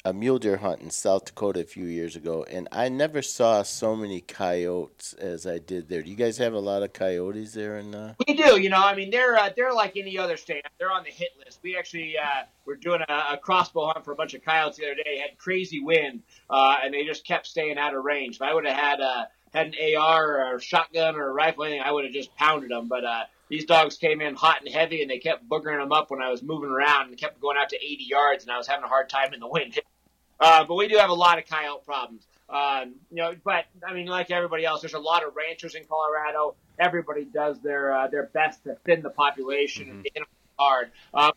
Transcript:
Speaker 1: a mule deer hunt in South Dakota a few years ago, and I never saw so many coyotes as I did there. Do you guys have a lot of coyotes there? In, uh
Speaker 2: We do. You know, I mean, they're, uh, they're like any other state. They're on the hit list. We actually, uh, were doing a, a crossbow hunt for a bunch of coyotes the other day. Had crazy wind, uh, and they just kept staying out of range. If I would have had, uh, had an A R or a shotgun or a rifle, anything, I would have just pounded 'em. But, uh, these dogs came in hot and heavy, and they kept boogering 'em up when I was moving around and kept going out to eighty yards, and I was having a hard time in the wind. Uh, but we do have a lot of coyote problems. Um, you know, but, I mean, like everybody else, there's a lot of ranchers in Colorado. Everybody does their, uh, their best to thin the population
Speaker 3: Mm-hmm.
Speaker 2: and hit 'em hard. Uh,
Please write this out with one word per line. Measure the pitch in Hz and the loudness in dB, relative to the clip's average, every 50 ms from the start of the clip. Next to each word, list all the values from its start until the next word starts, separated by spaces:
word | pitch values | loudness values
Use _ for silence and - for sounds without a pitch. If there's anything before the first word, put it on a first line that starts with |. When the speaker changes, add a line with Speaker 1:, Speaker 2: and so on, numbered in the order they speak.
| - | -4
Speaker 1:
a | 95 92 | -4 -4
mule | 98 113 127 131 123 | -2 0 0 2 2
deer | 110 104 98 95 | 2 0 0 0
hunt | 104 95 80 - | 0 -2 -4 -4
in | - 82 | -8 -10
South | - - - 104 95 98 - | -8 -2 0 2 2 2 0
Dakota | - - - 107 101 92 90 | -4 -8 -4 -2 -2 -2 -2
a | 82 | -4
few | - - 95 90 | -6 -8 -10 -8
years | 85 85 85 82 85 80 | -6 -6 -6 -6 -6 -8
ago, | 82 76 82 82 80 - - | -8 -6 -6 -4 -4 -6 -6
and | - 92 85 - | -8 -10 -10 -6
I | - 98 123 131 | -4 -2 -2 -2
never | 127 135 147 156 151 147 127 | 0 0 -2 -2 -2 -4 -6
saw | - - - 120 117 113 104 101 | -4 0 2 4 4 4 4 2
so | - - - 117 110 110 | 0 -4 -4 -2 -2 -2
many | 110 107 101 95 87 | -2 -4 -6 -8 -10
coyotes | - - - - 98 90 90 90 87 87 87 90 78 71 _ - - - - | -10 -12 -8 -4 -2 0 0 0 0 -2 -2 -4 -6 -8 _ -16 -16 -16 -14
as | - 95 95 87 82 80 92 | -10 -8 -8 -8 -8 -8 -8
I | 85 85 | -8 -8
did | 80 85 92 90 80 76 | -8 -8 -8 -8 -8 -6
there. | 90 82 78 | -8 -8 -8
Do | 82 | -8
you | 101 | -4
guys | 110 120 117 107 117 | -2 0 0 0 0
have | 123 117 113 | -2 0 0
a | 104 | -2
lot | 98 101 98 101 101 | -2 0 0 0 -2
of | 98 - | -2 -4
coyotes | - 95 95 92 87 90 95 101 107 107 107 107 | -2 -2 -2 0 -2 -4 -4 -6 -8 -10 -12 -10
there? | 110 104 104 104 104 | -10 -8 -8 -8 -10
In, | 104 104 104 | -12 -12 -12
uh | 104 107 110 - - 247 - | -12 -12 -10 -6 -4 0 0
Speaker 2:
We | 285 | 2
do. | 294 311 285 226 190 | 4 6 6 6 6
You | 190 196 | 6 4
know, | 196 190 196 | 4 4 4
I | 196 202 | 4 2
mean, | 196 196 196 | 0 -4 -2
they're, | 220 247 254 247 233 | 0 2 2 4 4
uh, | 220 202 196 - | 4 4 2 0
they're | 240 247 262 247 | -2 -2 0 2
like | 226 208 190 190 202 | 0 0 -2 -2 -8
any | 196 190 190 190 | -8 -8 -6 -4
other | 185 175 165 151 | -4 -4 -4 -6
state. | - - 156 143 - 147 _ - | -6 -8 -8 -8 -10 -12 _ -6
They're | 175 190 | -4 -2
on | 190 180 165 | -2 -4 -4
the | 147 | -8
hit | - - 175 175 _ _ 135 | -12 -10 -10 -10 _ _ -20
list. | 127 - _ - | -20 -20 _ -10
We | 180 185 | -8 -8
actually, | 180 175 - - 170 160 156 156 156 | -8 -8 -8 -8 -10 -8 -6 -4 -4
uh, | 147 143 139 135 123 - _ _ - | -2 -2 -2 -4 -4 -8 _ _ -12
were | 139 139 | -12 -10
doing | 139 - 170 175 165 160 151 | -6 -2 -2 0 0 0 0
a, | 147 147 156 143 143 | -2 -2 -2 -2 -4
a | 143 | -4
crossbow | - - 185 185 165 - - 165 151 156 | -2 2 2 2 2 2 0 -2 0 -2
hunt | 160 160 143 | -2 -4 -6
for | 147 | -10
a | 147 | -6
bunch | 147 156 147 139 | -6 -6 -6 -8
of | 123 - | -8 -2
coyotes | 160 160 160 156 151 147 151 | 0 2 2 2 0 -2 -6
the | 151 | -8
other | 147 139 | -8 -6
day. | 143 151 151 143 135 | -6 -6 -6 -4 -6
Had | 143 147 - _ | -6 -8 -10 _
crazy | - 185 185 185 185 - 151 147 | -6 -4 -4 -2 -4 -4 -6 -6
wind, | 135 156 165 160 147 139 123 113 - _ _ _ _ - | 0 2 2 4 2 2 -6 -10 -16 _ _ _ _ 0
uh, | - 170 170 - 139 135 131 | 4 6 6 6 6 4 2
and | 139 143 | 0 -2
they | 143 151 | -2 -2
just | 156 151 - - | -4 -4 -6 -4
kept | - 175 160 - - | -4 -4 -4 -4 -4
staying | - 165 156 151 147 143 | -6 -4 -4 -2 -2 -2
out | 147 147 139 | -2 -2 -2
of | 135 131 | -2 -2
range. | 143 143 143 135 120 113 | -2 -2 -2 -4 -8 -8
If | - 135 | -6 -2
I | 139 156 | 0 0
would | 160 151 143 | 0 0 0
have | 131 139 | -2 0
had, | 147 143 143 139 | 0 0 0 0
uh, | 139 131 127 120 113 - _ _ _ _ - | 0 -2 -2 -2 -6 -8 _ _ _ _ -2
had | 156 156 156 | -2 -2 -2
an | 160 135 | -4 -2
A | 156 156 156 | 0 2 2
R | 156 156 160 160 160 156 151 147 135 | 4 4 6 6 6 4 2 2 0
or | 131 127 127 123 | -2 -2 -4 -6
a | |
shotgun | - - 180 165 165 - 160 165 160 160 156 | -4 2 2 2 2 2 0 0 2 2 0
or | 151 143 135 | 0 -4 -4
a | 135 | 0
rifle, | 147 156 165 156 151 151 | 2 2 2 2 0 -4
anything, | 151 147 139 | -6 -4 -4
I | 131 143 | -2 -2
would | 147 147 139 | 0 -2 -2
have | 127 123 | -4 -6
just | 139 127 - _ | -8 -10 -8 _
pounded | - 147 156 156 147 131 120 | 2 2 4 2 2 0 -4
'em. | 120 117 117 117 | -6 -6 -4 -4
But, | 127 123 120 | -4 -4 -2
uh, | 120 117 117 120 - _ _ _ - | -2 -4 -4 -6 -8 _ _ _ -8
these | 151 156 151 | -8 -4 2
dogs | 160 170 160 156 147 - - | 6 6 6 6 4 2 0
came | - 160 156 156 | 0 0 0 0
in | 156 147 135 | -2 -4 -2
hot | - 151 160 156 135 - | 2 4 4 4 4 0
and | 139 | -2
heavy, | 135 156 165 160 165 156 | 0 0 0 2 0 -2
and | 147 135 | -4 -4
they | 131 123 | -4 -4
kept | - 160 156 - - 117 | -2 -2 -2 -2 -2 -4
boogering | 156 156 151 156 151 143 | -4 -2 -2 -2 -2 -2
'em | 139 139 | 0 2
up | 151 156 151 - | 2 2 2 0
when | 139 131 | -4 -4
I | 131 131 | -4 -4
was | 123 120 127 | -4 -4 -6
moving | 147 160 156 143 139 | -8 -8 -6 -6 -4
around | 131 131 143 147 147 139 135 127 | -2 2 4 4 4 4 2 -2
and | 123 - | -8 -8
kept | 202 202 - _ | -8 -8 -8 _
going | 143 143 139 143 | -4 -2 0 0
out | 139 135 | 0 -2
to | - - 143 | -2 -8 -8
eighty | 147 147 135 131 123 | -8 -10 -8 -6 0
yards, | 135 143 147 143 139 131 113 | 2 4 4 4 2 0 -4
and | 120 | -6
I | 120 123 | -6 -6
was | 120 131 | -4 -4
having | 143 139 127 | -4 -4 -2
a | 117 | 0
hard | 131 135 135 - | 2 2 2 0
time | - 139 139 135 143 | 0 -2 -2 -2 -4
in | 120 | -6
the | 113 120 | -10 -4
wind. | - 165 135 120 - 151 - _ _ _ _ _ _ _ _ _ _ - | -4 -4 -4 -4 -6 -8 -8 _ _ _ _ _ _ _ _ _ _ 6
Uh, | 160 160 165 160 151 | 8 10 10 10 8
but | 156 170 | 6 2
we | 190 208 220 | 0 2 4
do | 220 208 | 6 6
have | 202 185 | 6 6
a | 175 | 6
lot | 175 180 175 170 160 | 6 6 6 6 4
of | - | 0
coyote | - 160 156 151 147 143 127 - | -4 -4 -4 -4 -4 -8 -10 -10
problems. | - 147 131 123 113 113 107 _ _ _ _ _ - | -6 -6 -6 -6 -6 -10 -18 _ _ _ _ _ -6
Um, | - 143 143 143 139 135 127 123 123 - _ - | -2 0 0 0 0 -2 -4 -6 -12 -20 _ -12
you | 170 170 | -6 -4
know, | 165 170 175 170 - | -4 -4 -4 -6 -4
but, | 196 196 170 165 _ _ 185 170 185 | -2 0 0 -2 _ _ -16 -12 -10
I | 185 | -8
mean, | 180 175 180 | -8 -6 -4
like | 180 180 175 175 | -4 -4 -2 -2
everybody | 180 175 175 170 165 160 160 | -2 -2 -2 -2 -2 -2 0
else, | 160 156 151 | 0 -2 -2
there's | 160 156 151 | -6 -8 -8
a | 151 | -6
lot | 147 156 165 170 156 | -2 2 2 2 2
of | 147 143 | 0 -4
ranchers | 151 156 160 165 - 170 160 151 | -6 -6 -6 -6 -10 -12 -14 -14
in | 156 151 | -14 -10
Colorado. | - 156 160 156 151 151 151 151 151 151 151 151 147 - _ _ _ _ - | -6 -2 -2 0 0 0 -2 -2 -2 -2 -2 -2 -2 -4 _ _ _ _ 0
Everybody | 175 180 175 170 156 - 147 147 143 | 0 0 0 0 -4 -4 -6 -8 -8
does | 131 117 151 147 151 143 120 | -6 -4 -2 -2 -2 -2 -4
their, | 127 147 143 139 139 139 135 | -6 -4 -4 -2 0 0 0
uh, | 131 135 131 | 0 0 0
their | 147 143 139 - - | -2 -4 -4 -2 -2
best | 156 156 156 - - - | 0 0 0 -2 -6 -12
to | 143 120 - - | -14 -12 -4 2
thin | 180 170 165 | 2 2 2
the | 151 139 | 2 -4
population | - - 143 143 - 139 131 131 139 143 143 139 - - 143 | -2 0 0 0 0 -2 -6 -4 -2 -2 -2 -2 -4 -10 -14
Speaker 3:
Mm-hmm. | 135 101 | -14 -14
Speaker 2:
and | 101 - | -12 -12
hit | 139 - 151 | -10 -10 -10
'em | 151 - _ _ _ _ _ - | -12 -12 _ _ _ _ _ 2
hard. | 139 139 135 127 120 117 - - - _ - | 4 4 4 4 0 -4 -10 -20 -14 _ 2
Uh, | 143 147 151 - | 4 4 4 4